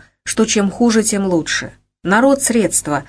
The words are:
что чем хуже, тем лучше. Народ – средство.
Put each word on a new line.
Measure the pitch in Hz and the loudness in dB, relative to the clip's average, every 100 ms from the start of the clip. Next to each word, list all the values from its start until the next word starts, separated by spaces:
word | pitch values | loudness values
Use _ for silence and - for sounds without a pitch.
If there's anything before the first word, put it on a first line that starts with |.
| - _ | -16 _
что | - - | -6 -2
чем | 220 220 202 | 0 0 0
хуже, | - 240 220 | 0 2 2
тем | 208 202 196 | 0 -2 0
лучше. | 170 151 - - - _ _ | -2 -2 -6 -8 -14 _ _
Народ – | 170 208 277 269 | 0 2 4 2
средство. | - 233 175 - 151 143 | 0 0 0 -2 -2 -4